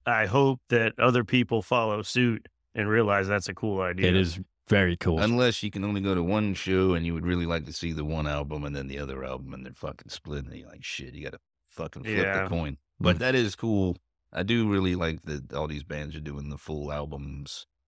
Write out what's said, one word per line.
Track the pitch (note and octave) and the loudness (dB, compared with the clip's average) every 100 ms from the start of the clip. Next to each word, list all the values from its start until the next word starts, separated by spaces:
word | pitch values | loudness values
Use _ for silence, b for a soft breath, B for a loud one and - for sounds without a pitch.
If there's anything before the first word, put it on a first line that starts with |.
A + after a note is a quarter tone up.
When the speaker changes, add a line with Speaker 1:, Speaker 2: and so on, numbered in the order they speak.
| - | 0
Speaker 1:
I | A2+ G#2 | 2 4
hope | B2+ C#3 C3 - | 4 4 2 2
that | A#2+ A2+ - | 2 2 4
other | A#2+ B2 | 4 4
people | A2 B2+ A#2+ A2+ | 4 2 4 0
follow | - B2 A2 G#2 | 2 2 2 -2
suit | A2 B2+ B2 A2 - _ _ A#2 | -2 2 2 2 -6 _ _ -4
and | G#2 | 2
realize | A2 G#2 G2+ G2 | 4 4 4 2
that's | G2+ - | 0 -2
a | |
cool | F#2 A2 G2 | -4 -2 -2
idea. | F#2 F2 F#2 | -2 2 4
Speaker 2:
It | F#2 | 6
is | F2+ F2 F#2 _ - | 4 0 -10 _ 2
very | G2+ F#2 F2 | 4 4 2
cool. | F#2 D#2+ | 0 2
Speaker 3:
Unless | G#2+ A#2+ B2+ A2+ | 2 4 2 2
you | G#2+ | -4
can | G2+ | -6
only | G2+ G2+ | -4 -2
go | G2 | 0
to | F#2 | 0
one | E2+ G#2+ G#2+ | 2 2 0
show | F#2+ - F#2 F#2 | -2 0 4 4
and | F2 E2+ | 2 0
you | |
would | E2 F2 | -2 0
really | F2 E2+ | 0 0
like | E2+ D#2 | -2 -4
to | |
see | D#2 E2+ | -8 -6
the | D#2 | -4
one | D2+ D#2+ D2+ | -4 -2 -2
album | D2 C#2+ D2+ | -4 -4 -6
and | D2 | -8
then | C#2 C2+ | -8 -8
the | C#2 | -8
other | C#2 C2+ | -8 -8
album | C2 C2 C2+ | -8 -10 -12
and | C2 | -14
they're | C2 | -16
fucking | B1+ D#2 C#2 - | -12 -12 -12 -16
split | - - D2 C#2+ | -14 -8 -8 -8
and | - | -14
you're | C#2+ | -18
like, | - | -16
"Shit, | - - C2 | -12 -12 -12
you | C#3+ | -12
gotta | D3 - _ _ _ | -12 -14 _ _ _
fucking | - - - | -12 -10 -10
flip | A2 G#2 | -2 0
Speaker 1:
Yeah. | G2 G2 | 2 0
Speaker 3:
the | F#2 | 0
coin." | E2+ D2+ C#2+ _ - | -2 -4 -8 _ 0
But | F2+ D#2+ | 2 4
Speaker 2:
Mm. | |
Speaker 3:
that | B2+ C3 | 4 2
is | A2 - | 2 0
cool. | A#2 G#2 F#2 - _ _ _ | 0 2 2 0 _ _ _
I | - | -4
do | G2 A#2 A2 | 0 2 4
really | G2+ F#2+ F2+ | 2 2 0
like | E2 D2+ | -2 -4
that | - D2 C2 | -6 -8 -6
all | C#2 D2+ | -6 -4
these | D2+ | -6
bands | C#2+ D2+ D2 D#2+ | -8 -8 -8 -10
are | |
doing | D2+ C#2+ C#2+ | -10 -10 -10
the | C#2 | -10
full | - D2+ D2 | -8 -8 -6
albums. | D2 D2 C#2+ C#2+ C#2 C#2+ - - _ | -6 -8 -8 -10 -10 -12 -14 -18 _